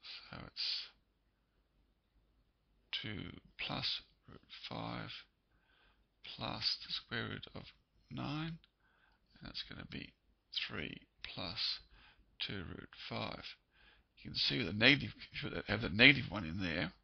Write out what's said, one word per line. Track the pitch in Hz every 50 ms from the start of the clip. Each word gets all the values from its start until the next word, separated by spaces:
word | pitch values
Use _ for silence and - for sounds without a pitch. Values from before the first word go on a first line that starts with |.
| -
so | - - - - - - 50 -
it's | - - - - - - - - - - _ _ _ _ _ _ _ _ _ _ _ _ _ _ _ _ _ _ _ _ _ _ _ _ - _ _ _ - - _ _ _ _ _ _ _ _ _ - - -
two | 107 107 98 - - - - - - - -
plus | - - - 135 131 - - - - - - _ _ -
root | - - - _ - - - -
five | 123 117 113 113 117 120 110 107 - - - - _ _ _ _ _ _ _ _ - - - - - _ _ _ _ _ _ - -
plus | - 113 113 110 110 107 - - - -
the | - -
square | - - - 117 117 113 107
root | 104 107 - - -
of | - - - - - _ _ _ - - _
nine, | 139 131 123 131 143 151 156 165 165 165 - - _ _ _ - _ _ - - - _ _ _ -
and | - -
that's | - - - - -
gonna | - - - -
be | - - - - - _ _ _ _ _ _ _ - - - -
three | 117 101 78 - - - - _ _ _ -
plus | - - - 101 87 90 113 - - - - - - - - - - - _ - _ - _ -
two | - 120 98 87 82
root | - - - - - - - -
five. | 117 113 110 104 - - - - - - _ _ _ - - - - - - _ _ -
You | - -
can | -
see | - - - 143 143
with | 123 82
the | 92
negative, | 104 110 127 143 139 123 107 - - - - -
if | - -
you | - - 82 -
have | - 101 104 117
the | 95
negative | 76 104 131 135 143 127 117 -
one | - 104 -
in | 78 82 101
there | 95 90 80 82 87 85 - -